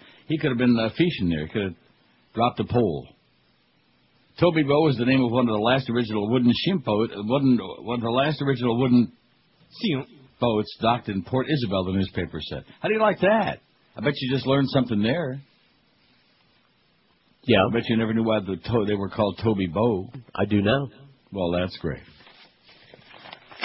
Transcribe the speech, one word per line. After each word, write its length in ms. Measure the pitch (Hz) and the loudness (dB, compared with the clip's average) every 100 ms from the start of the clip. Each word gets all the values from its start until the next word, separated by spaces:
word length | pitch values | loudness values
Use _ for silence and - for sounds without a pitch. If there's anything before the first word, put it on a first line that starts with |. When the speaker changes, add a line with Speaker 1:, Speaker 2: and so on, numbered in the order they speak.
| - - - | -20 -16 -6
Speaker 1:
he 120 | 151 | -4
could 120 | 151 | -2
have 80 | 120 | 0
been, 200 | 123 113 | 2 2
uh, 120 | 113 | 0
fishing 380 | - 175 139 92 | 0 0 0 -2
there. 180 | 80 78 | -2 -4
He 60 | |
could 100 | 110 | -4
have 120 | 98 87 _ _ _ _ _ | -4 -6 _ _ _ _ _
dropped 260 | 107 120 - | -2 -2 -2
a 40 | |
pole. 440 | 101 120 107 71 62 _ _ _ _ _ _ _ _ _ _ _ _ - | -2 0 0 -2 -10 _ _ _ _ _ _ _ _ _ _ _ _ 0
Toby 260 | 175 160 | 2 4
Bow 180 | 139 147 | 2 4
was 140 | 160 117 | 4 2
the 80 | |
name 200 | 120 131 | 2 2
of 60 | 123 | 2
one 180 | 123 120 | 2 2
of 60 | |
the 60 | 107 | 2
last 280 | 113 135 127 | 2 2 0
original 380 | 117 113 107 101 | -2 -2 -2 0
wooden 220 | 131 123 110 | 2 2 2
ship 200 | - 190 | 0 -2
boat, 260 | 123 104 113 | 0 0 0
wooden, 440 | 98 104 139 135 120 95 - | -4 -2 0 2 2 -2 -10
one 160 | 92 120 | -6 -4
of 40 | |
the 80 | 117 | -2
last 320 | 123 147 147 | 0 0 -2
original 360 | 139 127 123 113 | -2 0 0 0
wooden 340 | 131 123 113 - _ _ _ _ _ | 4 4 4 -2 _ _ _ _ _
Speaker 2:
Sim. 340 | - 226 135 - - - - | -6 -4 -2 -6 -16 -20 -2
Speaker 1:
boats 360 | 120 107 107 - | 0 0 -2 -2
docked 280 | 113 120 - | 0 0 -2
in 140 | 95 | -6
Port 240 | - 131 127 | -2 -2 0
Isabel, 360 | 151 110 98 | -2 0 -2
the 80 | 92 | 0
newspaper 480 | 95 90 - 85 80 | 0 -2 -4 -6 -8
said. 240 | - 73 - - | -10 -12 -12 -8
How 80 | 180 | -4
do 60 | |
you 60 | 220 | 0
like 200 | 214 180 | 0 2
that? 400 | 185 220 170 - _ _ _ - | 2 2 0 -6 _ _ _ -6
I 40 | |
bet 140 | 123 143 | -2 -2
you 160 | 127 | -2
just 140 | 135 127 | -2 2
learned 220 | 139 135 | 2 2
something 320 | 135 120 104 | 0 0 0
there. 380 | 107 165 143 139 - _ _ _ _ _ _ _ _ _ _ _ _ _ _ _ _ _ _ _ - | 0 0 -4 -8 -14 _ _ _ _ _ _ _ _ _ _ _ _ _ _ _ _ _ _ _ 2
Speaker 2:
Yeah. 120 | 104 98 | 4 4
Speaker 1:
I 40 | |
bet 100 | 117 - | 0 0
you 80 | 113 | 0
never 180 | 110 | 0
knew 100 | 113 | 0
why 160 | 113 107 | 0 0
the 160 | 95 92 | -2 -6
to-, 280 | - 117 101 | -2 -2 0
they 80 | |
were 140 | 104 98 | -2 -4
called 300 | - 104 90 | -2 -2 0
Toby 240 | 113 101 92 | 0 0 0
Bo. 440 | 85 120 95 95 131 - | 0 0 0 -4 -14 -10
Speaker 2:
I 100 | - | -4
do 180 | 101 104 | 0 2
now. 260 | 101 135 131 - - _ _ | 2 0 -2 -12 -20 _ _
Speaker 1:
Well, 180 | 98 87 | -4 -2
that's 260 | 87 92 - | -2 -4 -6
great. 240 | 82 65 - - - - - _ _ - - - - - - - - - | -8 -8 -12 -20 -20 -20 -20 _ _ -20 -20 -20 -20 -20 -20 -20 -20 -8